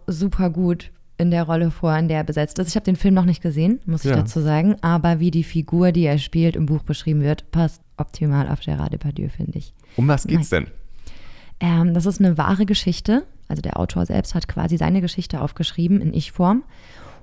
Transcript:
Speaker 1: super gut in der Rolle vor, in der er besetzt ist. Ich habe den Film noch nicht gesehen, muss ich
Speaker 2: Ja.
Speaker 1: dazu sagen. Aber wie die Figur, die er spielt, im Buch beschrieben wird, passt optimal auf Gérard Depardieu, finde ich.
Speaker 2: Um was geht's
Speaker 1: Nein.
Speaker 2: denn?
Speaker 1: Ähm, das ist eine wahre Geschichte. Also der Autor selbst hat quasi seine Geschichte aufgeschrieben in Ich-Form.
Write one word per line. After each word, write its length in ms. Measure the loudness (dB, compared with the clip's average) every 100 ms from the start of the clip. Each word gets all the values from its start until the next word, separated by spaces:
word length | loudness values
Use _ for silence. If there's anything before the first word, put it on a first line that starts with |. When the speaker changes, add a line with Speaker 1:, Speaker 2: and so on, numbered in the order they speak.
| -8
Speaker 1:
super 420 | -4 -2 0 0
gut 420 | 0 0 0 -6 -20 -14 -2
in 140 | 2
der 120 | 2
Rolle 280 | 2 2 0
vor, 240 | 0 0 2
in 140 | 2
der 80 | 0
er 60 | -2
besetzt 340 | -2 -2 -2
ist. 80 | -4
Ich 80 | -2
habe 100 | 0
den 100 | 2
Film 160 | 4
noch 120 | 4 4
nicht 160 | 2
gesehen, 380 | 0 0 2 0 -2
muss 180 | -2
ich 80 | 2
Speaker 2:
Ja. 60 | 2
Speaker 1:
dazu 240 | 2 0
sagen. 340 | 2 2 2 2
Aber 380 | 2 2 2 2
wie 120 | 2
die 120 | 0
Figur, 480 | 0 -4 -2 2 4
die 100 | 4 2
er 120 | 0
spielt, 380 | 0 0 2 2
im 80 | 0
Buch 180 | -2
beschrieben 380 | -2 -4 -2 0
wird, 300 | 0 -2 -2
passt 300 | 0 0 -2 -14 -10
optimal 520 | -10 -2 0 0 0
auf 100 | -4
Gérard 300 | -4 -4 -4
Depardieu, 400 | -4 -6 -6 -6
finde 280 | -6 -8 -8
ich. 140 | -12 -16 -10 0
Speaker 2:
Um 120 | 2
was 180 | 2 2
geht's 240 | 0 2
Speaker 1:
Nein. 140 | -2 -2
Speaker 2:
denn? 80 | -10 -14 -14 -14 -14 -16 -18 -18 -4 0 2
Speaker 1:
Ähm, 120 | 2
das 120 | 2 0
ist 140 | 4
eine 180 | 4 4
wahre 280 | 2 2 2
Geschichte. 580 | 2 0 -2 0 0 0 -12 -8
Also 140 | -6
der 180 | -4 -2
Autor 260 | -2 0 0
selbst 280 | 0 0 -4
hat 120 | -4
quasi 280 | -4 0 0
seine 220 | 2 2
Geschichte 400 | 0 -4 -6 -4
aufgeschrieben 600 | -4 -4 -4 -2 2 2
in 120 | 2
Ich-Form. 500 | -2 -4 0 2 2 -2 -14 -20 -20 -20 -20